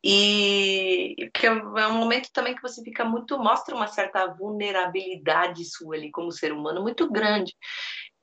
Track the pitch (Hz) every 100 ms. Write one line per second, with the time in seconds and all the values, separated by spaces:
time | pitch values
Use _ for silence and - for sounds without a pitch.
0 | - 202 202 208 202 202 196 190 190 180
1 | 185 - 233 - 233 220 208 208 220 226
2 | 226 247 254 - 247 247 247 - - -
3 | 226 233 - 277 220 254 - 247 208 -
4 | 190 196 185 165 202 214 208 190 180 180
5 | 185 180 147 165 180 170 170 - 160 156
6 | 151 175 170 165 156 151 151 175 208 240
7 | 330 220 214 208 180 - - - - -
8 | - _